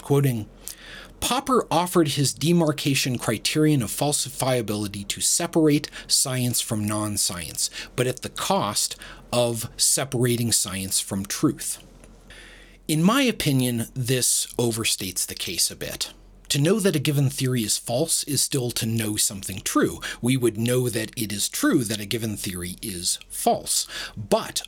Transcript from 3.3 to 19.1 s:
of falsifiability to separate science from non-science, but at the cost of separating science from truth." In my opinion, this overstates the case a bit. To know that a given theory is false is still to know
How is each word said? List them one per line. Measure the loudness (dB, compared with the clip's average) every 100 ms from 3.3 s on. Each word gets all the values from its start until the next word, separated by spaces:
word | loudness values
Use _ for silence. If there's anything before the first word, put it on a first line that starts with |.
| -2 0 4 4 4
of | 2
falsifiability | 0 0 0 -2 -2 0 0 0 -2 -4 -6 -8
to | -2
separate | 0 0 2 4 6 4 2 -8 0
science | 2 2 0 0 0
from | 0 0 0
non-science, | 0 -2 0 -2 -2 -6 -4 -4 -4 -6 -2
but | 0
at | -2
the | -6
cost | -4 0 2 0 0 -2 -4 -14 -18 -2
of | 2 2 0 -6 0
separating | 2 2 0 0 2 2 2
science | 0 0 -4 -2 -4
from | -2 -4 -4
truth." | 0 0 0 -6 -8 -12 -20 -20 -20 -20 -20 -20 -20 -20 -12 -2
In | 2
my | 4 4
opinion, | 2 2 2 2 2 0 -4
this | -4 -2 0 0 0 -2 -2
overstates | 0 0 -2 -2 -4 -6 -6
the | -6
case | -6 -2 -2
a | -4
bit. | -8 -6 -8 -10 -20 -16 -2
To | 2
know | 4 4
that | 2 2
a |
given | 2 2 2
theory | 0 0 0 0
is | -2
false | -2 0 0 0
is | 0 0
still | 0 0 -2
to | -2 -2
know | 0 -2